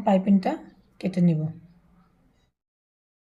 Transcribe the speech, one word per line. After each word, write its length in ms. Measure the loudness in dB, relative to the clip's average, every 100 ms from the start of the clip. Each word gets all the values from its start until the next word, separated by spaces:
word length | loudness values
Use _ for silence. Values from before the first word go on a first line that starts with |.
| 2
পাইপিংটা 460 | 0 2 2 0 -6 -12 _ _ -12
কেটে 220 | -6 0 0
নিব। 140 | 0 -4 -10 -20 _ _ _ _ _ _ _ _ _ _ _ _ _ _ _ _